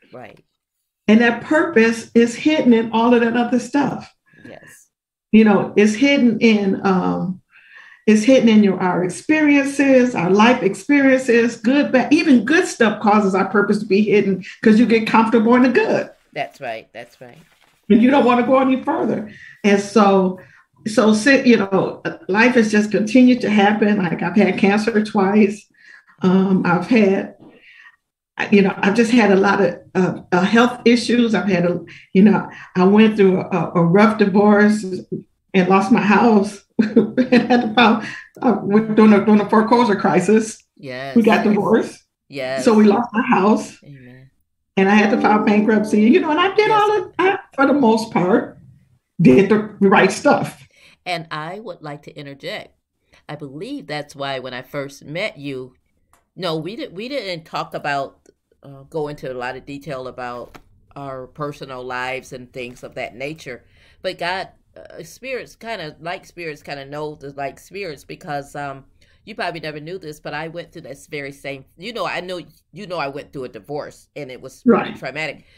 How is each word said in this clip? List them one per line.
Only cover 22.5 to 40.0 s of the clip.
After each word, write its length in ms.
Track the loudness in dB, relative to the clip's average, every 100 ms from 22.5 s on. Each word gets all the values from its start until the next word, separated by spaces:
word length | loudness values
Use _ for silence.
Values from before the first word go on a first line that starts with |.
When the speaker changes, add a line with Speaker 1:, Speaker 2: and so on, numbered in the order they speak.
| 2
Speaker 2:
has 160 | 2
just 200 | 0 0
continued 500 | -2 2 4 6 4
to 80 | 0
happen. 480 | 2 2 2 0 0
Like, 240 | -2 -4
I've 140 | -4 0
had 220 | 0 2
cancer 440 | 0 0 0 -2
twice. 600 | -2 -2 0 2 2 0 _ _ _ -20 _ _
Um, 420 | 0 2 2 0 0
I've 220 | -2 0
had, 480 | 2 2 0 -4 -14 -20 _ _ -20 -20 _ _ _ _ -10 0
you 100 | 2
know, 100 | 2 0
I've 180 | -2 0
just 160 | 2
had 200 | 2 4
a 40 | 4
lot 260 | 2 2
of, 140 | 0 -2 -8 -2
uh, 260 | -2 -4 -4
uh, 100 | -2
health 380 | 2 2 2 0 0
issues. 500 | 0 0 0 0 0
I've 120 | -2
had 180 | 0 0
a, 140 | -4 -8 -20 _
you 100 | 4
know, 260 | 4 4 -2 -14 -10 0
I 80 | 4
went 300 | 6 4 4
through 240 | 2 2
a, 300 | -2 -4 -2 0
a 80 | 2
rough 320 | 4 4 2
divorce 640 | 0 2 4 4 4 2 -4 -10 -10 -14 -14 _ _
and 160 | 0 2
lost 220 | 2 2
my 100 | 0
house 640 | 2 2 4 2 0 -8 _
<laughs> 80 | -2
and 400 | 0 2 0 -2
had 420 | 2 2 2 0
to 120 | 0 2
file, 280 | 2 2 -4 -14 -18 -6
uh, 160 | -2 -2
we're 240 | 0 0 0 4
doing 180 | 6
a, 100 | 6
doing 160 | 4 2
a 100 | 2
foreclosure 460 | 0 2 2 2
crisis. 640 | 0